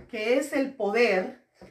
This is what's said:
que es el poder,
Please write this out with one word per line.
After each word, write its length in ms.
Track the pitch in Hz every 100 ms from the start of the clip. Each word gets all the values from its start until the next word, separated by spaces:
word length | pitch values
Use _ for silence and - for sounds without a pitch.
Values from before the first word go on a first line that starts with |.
| -
que 280 | 220 220 277
es 140 | 294
el 220 | 285 269
poder, 680 | - 202 220 233 185 - - _ _ -